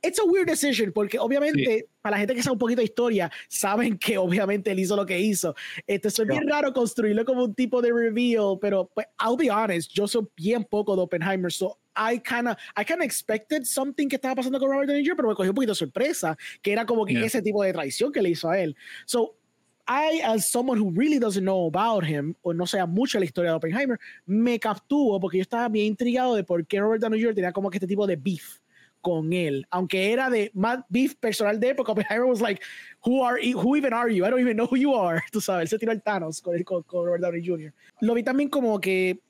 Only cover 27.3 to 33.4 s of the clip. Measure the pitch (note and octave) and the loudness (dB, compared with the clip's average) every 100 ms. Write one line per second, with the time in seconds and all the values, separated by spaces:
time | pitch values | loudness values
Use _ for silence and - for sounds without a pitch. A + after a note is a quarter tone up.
27.3 | G#3+ F3+ F3+ G3 F#3 F#3 G3+ G3+ E3+ C#3 | 2 0 0 -2 -2 -2 0 2 2 0
28.3 | F3 - - _ _ _ _ F3 E3 D#3 | -4 -6 -20 _ _ _ _ -2 0 0
29.3 | F3+ E3 C#3 C3+ F3+ F3+ F#3+ F#3+ A#3 C4 | 0 0 -2 -4 -4 0 0 2 2 2
30.3 | A#3+ G#3 G3+ G#3+ B3+ B3+ G3+ C4 - A#3 | 0 0 0 0 -2 -2 0 0 0 -4
31.3 | G#3 G#3 G#3+ B3 C4+ B3 G#3 G3+ G#3+ B3+ | 0 0 2 0 0 0 0 0 0 2
32.3 | A#3+ A3 G3 - - - - - B3+ B3 | 2 0 -2 -8 -18 -20 -6 0 2 2
33.3 | B3 | 0